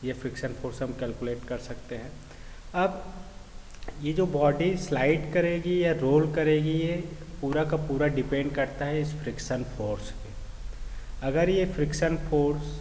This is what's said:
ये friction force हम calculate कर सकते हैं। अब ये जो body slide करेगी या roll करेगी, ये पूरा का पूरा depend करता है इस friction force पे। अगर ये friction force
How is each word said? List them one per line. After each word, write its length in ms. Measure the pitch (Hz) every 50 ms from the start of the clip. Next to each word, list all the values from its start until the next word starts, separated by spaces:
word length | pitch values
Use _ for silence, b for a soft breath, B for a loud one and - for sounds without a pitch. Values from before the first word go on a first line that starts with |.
| -
ये 80 | 127 127
friction 360 | - - 131 - - - 131
force 340 | 117 - - 131 117 - 135
हम 140 | 123 120 -
calculate 440 | 127 120 113 - 127 120 120 120 -
कर 140 | - 127 117
सकते 360 | - - 123 - - - -
हैं। 180 | 113 110 139 147 - B B B B B B B B B B -
अब 400 | 180 180 190 185 - - - - - - - - - - - - - - - - - - - - - 147
ये 100 | 147 156
जो 140 | 175 185
body 500 | 180 - 143 147 143 143 139 175 180 190
slide 560 | 180 - - 147 131 127 139 160 165 151 - -
करेगी 520 | 180 170 170 170 175 165 175 180 180 175
या 80 | 170 160
roll 420 | 151 135 131 139 151 156 156 156
करेगी, 380 | 165 156 156 156 151 151 156 160
ये 320 | 160 160 165 175 175 175 - - - - - - -
पूरा 240 | - 135 143 151 156
का 120 | 151 156
पूरा 300 | 156 151 - 139 139 147
depend 480 | - 139 135 123 - 139 139 139 143 143
करता 300 | - 135 131 - - 147
है 160 | 143 147 156
इस 140 | 147 151 -
friction 500 | - - - - - - - 131 123 120
force 460 | - - - 107 104 104 101 - -
पे। 200 | - - - - - - - - - - - - B B B B B B B B B - -
अगर 240 | 135 135 156 170 175
ये 160 | 190 190 185
friction 500 | - - - 151 147 147 - 175 165 165
force 460 | 156 - - 160 147 147 147 147 147 147 - - -